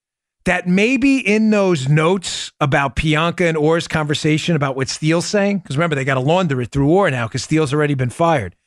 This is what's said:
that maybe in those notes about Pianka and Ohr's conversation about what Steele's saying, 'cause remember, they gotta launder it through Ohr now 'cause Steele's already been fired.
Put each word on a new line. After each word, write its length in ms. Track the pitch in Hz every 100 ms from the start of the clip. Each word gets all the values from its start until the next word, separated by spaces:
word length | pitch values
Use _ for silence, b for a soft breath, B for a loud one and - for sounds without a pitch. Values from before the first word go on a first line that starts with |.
| _ _ _ _
that 240 | - 180 180
maybe 500 | 185 220 262 277 269
in 320 | 196 214 220
those 380 | 214 190 165 131
notes 640 | 151 160 196 - - - -
about 340 | 147 147 139
Pianka 540 | - 156 151 170 170 170
and 80 | 160
Ohr's 320 | 151 165 156
conversation 680 | 160 151 151 156 151 -
about 220 | 165 139 131
what 120 | 135
Steele's 380 | - 156 165 165
saying, 340 | 208 202 202
'cause 140 | - 139
remember, 200 | 170 143
they 80 |
gotta 160 | 131 131
launder 420 | 127 175 180 131
it 80 | 120
through 180 | 139 139
Ohr 220 | 180 185
now 160 | 127 117
'cause 160 | -
Steele's 320 | - 156 151
already 200 | 151 147
been 160 | 139 123
fired. 440 | - 170 151 92 -